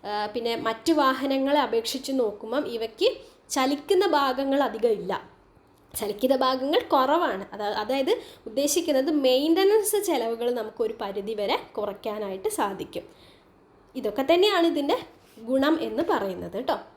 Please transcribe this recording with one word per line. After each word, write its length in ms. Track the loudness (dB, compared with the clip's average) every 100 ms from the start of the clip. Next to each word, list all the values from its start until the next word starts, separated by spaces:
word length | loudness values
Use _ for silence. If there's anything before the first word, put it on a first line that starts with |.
| -6
ആ, 180 | -6 -4
പിന്നെ 300 | -4 -4 -2
മറ്റ് 360 | -4 -2 2
വാഹനങ്ങളെ 680 | 4 4 2 0 0 2 2
അപേക്ഷിച്ച് 520 | 2 -2 -2 -6 -4
നോക്കുമ്പം 540 | 0 -2 -4 -6 -4 -4
ഇവയ്ക്ക് 400 | -6 -8 0 0 0 -14 -20 _
ചലിക്കുന്ന 560 | 0 0 0 2 4 4
ഭാഗങ്ങൾ 560 | 4 2 0 0 2
അധികം 280 | 0 0 0
ഇല്ല. 500 | 0 -2 -6 -8 -20 _ _ _ _ _ -8
ചലിക്കുന്ന 380 | -6 -2 2 4
ഭാഗങ്ങൾ 440 | 2 2 0 0
കുറവാണ്. 640 | 2 2 4 2 2 -2 -8
അതാ-, 240 | -8 -6 -4
അതായത് 360 | -2 -2 0 0 -4 -16 -6
ഉദ്ദേശിക്കുന്നത് 640 | -2 0 0 2 0 2
മെയിൻ്റനൻസ് 840 | 2 4 2 4 4 6 4 2 0
ചെലവുകൾ 540 | 0 0 -2 -2 -2
നമുക്കൊരു 440 | -2 -6 -4 -4 -4
പരിധി 340 | -6 -6 -6
വരെ 240 | -4 -2 -2 -4 -6
കുറയ്ക്കാനായിട്ട് 720 | -6 -6 -8 -6 -6 -6 -4
സാധിക്കും. 540 | -2 -2 -2 -10 -12 -14 -20 -20 -20 _ _ _ _ _
ഇതൊക്കെ 300 | -6 -4 -2 2
തന്നെയാണ് 320 | 4 4 4 2
ഇതിൻ്റെ 320 | 2 0 -2 -4 -20 _ -16
ഗുണം 400 | -2 2 2 2
എന്ന് 200 | -2 -2 0
പറയുന്നത് 420 | 0 -2 -6 -8
കേട്ടോ. 260 | -6 -4 -4 -6